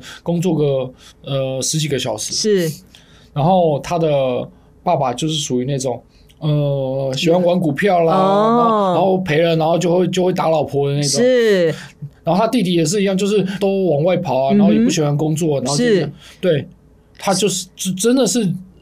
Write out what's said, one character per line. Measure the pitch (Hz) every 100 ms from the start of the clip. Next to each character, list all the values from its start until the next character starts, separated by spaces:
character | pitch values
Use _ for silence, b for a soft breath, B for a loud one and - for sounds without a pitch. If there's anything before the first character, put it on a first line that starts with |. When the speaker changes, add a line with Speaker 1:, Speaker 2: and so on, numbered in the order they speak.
| B B
Speaker 1:
工 | - 170
作 | 180
个， | 156 147 135 127 B B -
呃， | - 139 131 131
十 | 127 160
几 | 151
个 | 135
小 | 123 110
时。 | -
Speaker 2:
是。 | - 220 196 165 147 - b b b b
Speaker 1:
然 | 147
后 | 151 185 170 147
她 | - 175
的 | 160 143 131 123 127 b b -
爸 | -
爸 | 160 135
就 | 123 156
是 |
属 | 156 131 123
于 |
那 | 127 139
种， | 127 117 b b b _
呃， | 151 147 143 139 131 135 135 131
喜 | 165
欢 | 175
玩 | 175 180
股 | 160
票 | 143 202 180
啦， | 165
Speaker 2:
哦。 | 185 190 202 220 233
Speaker 1:
然 | 233
后， | 220 196
然 | 170
后 | 190 185
赔 | 185 151
了， | 170 160
然 | 160
后 | 170
就 | 170 175
会， | 180
就 | 185
会 | 180
打 | 185 160
老 | 160
婆 | 139 143 139
的 |
那 | 143
种。 | 143 -
Speaker 2:
是。 | 247 247 226 190 165 147 B - 143 -
Speaker 1:
然 | -
后 | 175
他 | 220
弟 | 247
弟 | 180
也 | 170
是 | 156 208
一 |
样， | 196 190
就 | 202
是 | 208 185 202
都 | 196 196 185
往 | 143
外 | 165 180
跑 | 165 127
啊， | 135
Speaker 2:
嗯 |
哼。 | 202
Speaker 1:
然 | 202
后 |
也 | 214
不 | 233
喜 | -
欢 | 147 143
工 | 156
作， | 156 165 139
然 | 131
后 | 143
就 |
这 | 240 190
样。 | 143
Speaker 2:
是。 | B B B
Speaker 1:
对， | 185 147 - - - - _ -
他 | -
就 | 190 208
是， | - -
就 | - 190
真 | 185 214
的 | 262 233
是 | 233 196 - - -